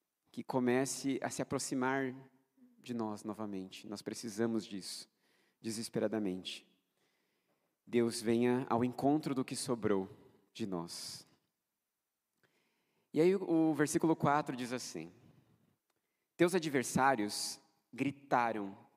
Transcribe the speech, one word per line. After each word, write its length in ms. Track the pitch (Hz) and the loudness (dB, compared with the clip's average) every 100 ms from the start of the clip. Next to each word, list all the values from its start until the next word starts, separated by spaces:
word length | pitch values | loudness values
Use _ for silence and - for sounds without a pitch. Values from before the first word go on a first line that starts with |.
| _ _ _ | _ _ _
Que 140 | - | -12
comece 760 | - 131 123 127 135 - 135 131 | -2 2 4 4 2 -2 -2 -2
a 80 | 127 | -2
se 120 | - | -4
aproximar 720 | 131 139 - 135 127 135 131 131 135 _ _ _ - _ | -4 -4 -2 0 2 2 -2 -6 -14 _ _ _ -20 _
de 120 | - | -8
nós 300 | 120 110 104 | -4 -4 -4
novamente. 640 | 107 104 107 95 92 - 101 | -8 -6 -6 -6 -8 -12 -12
Nós 160 | 104 | -10
precisamos 640 | - 110 117 101 113 113 | -8 -8 -6 -2 0 0
disso, 440 | - 101 85 - - _ _ _ _ _ | -4 -8 -10 -12 -14 _ _ _ _ _
desesperadamente. 1080 | 113 110 110 113 104 110 101 92 87 - - _ _ _ _ _ _ _ _ _ _ _ - | -8 -6 -6 -2 0 0 -2 -4 -8 -12 -16 _ _ _ _ _ _ _ _ _ _ _ 0
Deus 340 | 120 117 113 | 2 2 0
venha 460 | 110 117 123 123 139 | 0 2 4 2 2
ao 160 | 117 | 0
encontro 500 | 123 120 135 151 156 | 0 0 2 2 0
do 100 | 135 | -2
que 120 | 127 127 | -4 -4
sobrou 520 | - 117 104 98 95 - - _ _ | -4 0 2 0 0 -10 -20 _ _
de 140 | - 110 | -8 -6
nós. 600 | 90 85 - - - - _ _ _ _ _ _ _ _ _ _ _ _ _ _ _ _ _ _ | -4 -6 -10 -12 -14 -18 _ _ _ _ _ _ _ _ _ _ _ _ _ _ _ _ _ _
E 80 | 143 | 4
aí 140 | 175 | 6
o, 360 | 196 185 165 160 | 4 4 4 4
o 40 | |
versículo 420 | 147 147 170 165 165 | 4 2 4 2 4
quatro 400 | 160 147 151 127 | 4 2 0 -4
diz 160 | 123 | -4
assim: 400 | 123 - 87 85 - - _ _ _ _ _ _ _ _ _ _ - | -6 -8 -10 -12 -16 -20 _ _ _ _ _ _ _ _ _ _ 2
"Teus 180 | 170 | 4
adversários 1040 | 185 156 135 117 - 135 127 104 - - - _ _ _ | 4 2 0 0 2 4 4 0 -4 -6 -10 _ _ _
gritaram, 840 | 120 139 135 - 131 117 110 98 98 - | -4 -4 -4 -2 0 2 -2 -6 -12 -20